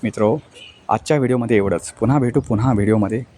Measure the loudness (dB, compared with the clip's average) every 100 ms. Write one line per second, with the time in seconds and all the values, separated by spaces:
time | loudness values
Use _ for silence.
0 | -6 0 0 0 -6 -20 -20 -18 -4 -4
1 | 0 0 2 0 2 2 2 -2 -6 -4
2 | 0 2 2 -2 -2 -2 0 0 2 0
3 | 0 -4 -8